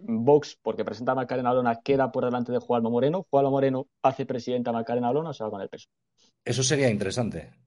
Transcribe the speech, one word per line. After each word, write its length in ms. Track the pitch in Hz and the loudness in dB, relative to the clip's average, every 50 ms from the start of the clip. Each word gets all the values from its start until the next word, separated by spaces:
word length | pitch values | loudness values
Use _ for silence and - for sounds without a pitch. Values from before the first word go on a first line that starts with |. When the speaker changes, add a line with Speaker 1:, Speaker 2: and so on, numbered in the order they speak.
Speaker 1:
Vox, 560 | 202 117 113 110 117 135 147 151 147 - - _ | -4 -4 -2 2 4 6 6 6 4 0 -12 _
porque 220 | - 113 110 101 107 | -6 -4 -4 -4 -4
presenta 280 | - 107 104 123 123 | -6 -6 -6 -2 -2
a 20 | 131 | -2
Macarena 360 | 131 127 123 131 127 127 123 | -2 -2 -4 -4 -2 0 2
Olona, 300 | 127 127 123 120 117 117 | 2 2 2 0 0 0
queda 280 | - - 139 135 131 123 | 0 2 2 2 2 0
por 140 | - 131 123 | 0 -2 -2
delante 260 | 123 123 123 120 123 | 0 0 -2 -2 -2
de 80 | 123 120 | -2 -2
Juanma 320 | 120 - 123 120 113 113 | 0 0 0 0 2 0
Moreno, 360 | 120 120 127 143 165 190 180 _ | 2 2 2 2 0 -2 -2 _
Juanma 200 | - 139 139 139 | 2 2 4 4
Moreno 380 | 135 139 135 135 131 131 135 _ _ _ | 2 2 2 2 0 -2 -6 _ _ _
hace 240 | - 135 131 - 135 | 0 0 0 0 -4
presidenta 440 | - 127 120 117 123 123 123 120 120 | -4 -4 -4 -4 -2 -2 -2 -2 -2
a 20 | 117 | -2
Macarena 360 | 117 113 - 120 120 120 120 | -2 -2 -2 -2 -2 0 0
Olona, 220 | 127 147 165 165 | 0 0 -2 -4
se 120 | 139 - 110 | -6 -6 -8
va 60 | 107 | -8
con 100 | 104 98 | -6 -8
el 80 | 95 - | -10 -10
pesoe. 220 | - - - _ _ _ _ _ _ _ _ _ _ _ - | -12 -14 -18 _ _ _ _ _ _ _ _ _ _ _ -6
Speaker 2:
Eso 180 | 127 120 127 | -4 -2 0
sería 260 | 131 127 156 139 139 123 | 0 0 2 2 2 2
interesante. 640 | 107 101 101 95 92 127 117 101 85 82 78 - - _ _ | 2 0 -2 -2 -2 -2 -2 -4 -4 -8 -12 -16 -20 _ _